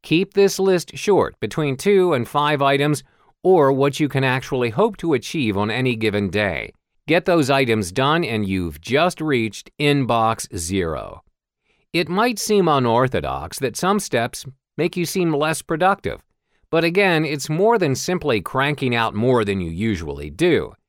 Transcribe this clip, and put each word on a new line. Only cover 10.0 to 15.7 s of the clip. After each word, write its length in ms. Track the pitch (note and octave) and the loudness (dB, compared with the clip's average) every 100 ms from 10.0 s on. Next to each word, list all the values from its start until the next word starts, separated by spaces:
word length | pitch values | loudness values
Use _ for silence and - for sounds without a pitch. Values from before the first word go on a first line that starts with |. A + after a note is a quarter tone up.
| B2 A#2 A2 A2 - F#2 | 2 2 2 -2 -6 -8
zero. 680 | E2 F#2+ E2 D2 G1+ - _ _ _ _ _ _ _ | -4 -2 -2 -4 -10 -16 _ _ _ _ _ _ _
It 160 | E3 E3+ | -4 -2
might 300 | F3+ A#3+ A3 | 0 0 -2
seem 300 | - G#3 E3+ | 0 2 4
unorthodox 920 | C#3+ B2 A2+ C3 A#2 C#2+ C2+ D#2 - | 4 4 2 2 0 -4 -6 -8 -6
that 180 | B2+ - | -6 -2
some 220 | F3+ G#3 | 0 0
steps 460 | - A#2+ A#2 - C3+ - _ - | 0 -2 -4 -8 -16 -20 _ -4
make 200 | E3+ F3+ | -4 -2
you 100 | E3 | -4
seem 260 | F#3+ E3+ | 0 0
less 300 | D3 D#3 D#3 | 0 -2 -4
productive, 600 | - | -6